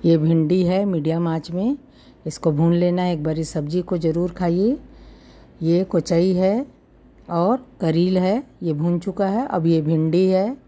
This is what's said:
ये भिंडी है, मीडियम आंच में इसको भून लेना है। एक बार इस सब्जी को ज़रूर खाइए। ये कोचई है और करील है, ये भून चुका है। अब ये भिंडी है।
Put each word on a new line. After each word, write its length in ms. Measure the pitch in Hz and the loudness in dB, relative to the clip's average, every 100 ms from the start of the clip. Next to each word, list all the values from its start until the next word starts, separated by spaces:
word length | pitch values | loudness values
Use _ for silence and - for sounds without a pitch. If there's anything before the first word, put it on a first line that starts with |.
ये 140 | 170 165 | 4 4
भिंडी 440 | 156 165 156 185 | 4 2 2 2
है, 200 | 175 185 | 2 0
मीडियम 440 | 202 170 147 165 170 | 0 -2 -2 -2 -2
आंच 220 | 160 156 | -4 -6
में 260 | 175 220 285 - - - - 160 | -4 -2 -4 -10 -20 -20 -14 -12
इसको 260 | - 165 | -4 -2
भून 220 | 147 165 | 2 2
लेना 280 | 170 175 180 | 4 2 0
है। 120 | 180 | -2
एक 100 | 165 | -2
बार 140 | 156 156 | -2 -4
इस 120 | 160 | -4
सब्जी 320 | 160 147 175 | -6 -4 -4
को 160 | 175 180 | -4 -2
ज़रूर 340 | 160 165 180 | -2 -2 -4
खाइए। 460 | 170 175 175 214 302 - - - - - - - - | -2 -2 0 0 -2 -8 -20 -20 -20 -20 -20 -20 -6
ये 200 | 165 175 | 0 0
कोचई 480 | 185 175 - 165 185 | 0 -2 0 0 2
है 320 | 180 185 220 285 - _ - - - - | 2 2 0 -4 -14 _ -20 -20 -20 -6
और 360 | 170 185 262 262 - | 0 0 0 -4 -4
करील 380 | 165 160 180 185 | -2 0 2 2
है, 240 | 185 226 277 - | 2 0 -4 -8
ये 100 | 175 | -4
भून 260 | 151 165 175 | -2 0 -2
चुका 280 | 185 180 196 | -4 -2 -2
है। 200 | 208 277 | -2 -2
अब 200 | 180 165 | -2 2
ये 140 | 165 | 2
भिंडी 440 | 151 160 160 170 185 | 2 0 2 2 2
है। 300 | 185 208 285 | 2 0 -6